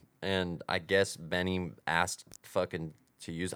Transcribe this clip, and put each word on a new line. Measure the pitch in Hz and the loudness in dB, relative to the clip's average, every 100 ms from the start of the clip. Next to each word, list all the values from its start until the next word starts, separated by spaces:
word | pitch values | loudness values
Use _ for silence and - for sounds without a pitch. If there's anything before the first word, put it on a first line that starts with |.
| - - | -14 -6
and | 95 95 90 82 - | 0 2 2 -2 -2
I | 92 | -2
guess | 82 98 98 - | 4 4 4 -2
Benny | 80 90 92 92 87 - - | -2 0 2 0 -2 -6 0
asked | 82 90 - - - | 2 2 -2 -12 -20
fucking | - 98 90 85 80 - _ - | -4 -2 0 -2 -6 -10 _ -16
to | - | -8
use, | 82 90 | -4 -4